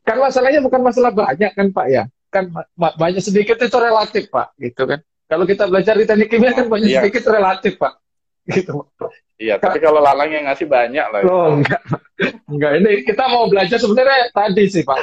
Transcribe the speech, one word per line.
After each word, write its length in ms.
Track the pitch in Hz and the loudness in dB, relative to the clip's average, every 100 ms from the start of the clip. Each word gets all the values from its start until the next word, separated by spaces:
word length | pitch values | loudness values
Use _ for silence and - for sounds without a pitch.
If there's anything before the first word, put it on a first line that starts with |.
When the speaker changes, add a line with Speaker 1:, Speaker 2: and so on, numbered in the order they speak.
Speaker 1:
Kan 120 | - 226 | -4 -2
masalahnya 400 | 269 254 254 302 | 0 0 2 2
bukan 200 | 254 254 | 2 0
masalah 320 | 247 247 240 | 0 2 0
banyak 400 | 196 202 156 208 | 0 -2 0 -2
kan, 140 | - 196 | 0 -2
Pak, 180 | 190 135 | 0 0
ya? 140 | 127 110 _ _ | 0 -2 _ _
Kan 200 | 196 185 | -4 -4
ma-, 200 | 165 - | -10 -12
ma-, 240 | - 165 156 | -4 -4 0
banyak 240 | 165 190 | -2 -2
sedikit 360 | 214 202 208 226 | 0 0 2 0
itu 200 | 247 247 | 0 0
relatif, 520 | 233 220 214 214 - | 2 0 0 -4 -4
Pak, 280 | 127 113 - | -6 -6 -8
gitu 280 | 123 - | -10 -4
kan. 160 | 131 143 _ _ - | -4 -4 _ _ -6
Kalau 160 | 160 | -2
kita 240 | 180 196 202 | 0 0 0
belajar 240 | 190 214 214 | 0 2 2
di 80 | |
teknik 240 | 220 214 214 | 2 2 2
kimia 280 | 233 254 247 | 2 2 2
kan 120 | 233 | 0
banyak 200 | 214 220 | 0 2
Speaker 2:
Iya. 120 | 131 | 2
Speaker 1:
sedikit 200 | 202 233 220 | 0 0 0
relatif, 480 | 220 190 185 202 - | 2 0 0 -4 -4
Pak. 240 | 139 - _ _ _ _ - | -6 -6 _ _ _ _ -6
Gitu. 240 | 190 - 143 - - - - _ - | -4 -4 -8 -12 -14 -14 -14 _ -8
Speaker 2:
Iya, 220 | 110 101 | -2 0
Speaker 1:
Kak 100 | 202 | 0
Speaker 2:
tapi 80 | 151 | 0
kalau 220 | 156 151 | 2 4
Lalang 320 | 143 139 156 | 4 2 -2
yang 160 | 156 143 | -4 -4
ngasih 180 | 139 156 | -4 0
banyak 380 | 131 120 139 | 0 0 -2
lah. 160 | 110 107 | -4 0
Speaker 1:
Oh, 280 | 190 180 165 | 0 2 2
enggak. 280 | 147 143 196 - - _ - - 233 - | 0 0 -4 -6 -10 _ -8 -6 -8 -10
Enggak, 240 | 147 147 151 | -4 0 2
ini 100 | 214 214 | 2 0
kita 240 | - 208 262 | -2 -2 0
mau 160 | 240 214 | 0 2
belajar 300 | 196 185 233 | 2 0 0
sebenarnya 560 | 220 233 262 269 240 | 0 2 2 2 0
tadi 320 | 202 208 190 196 | 0 0 2 0
sih, 160 | 185 | 0
Pak. 160 | 139 131 | -2 -2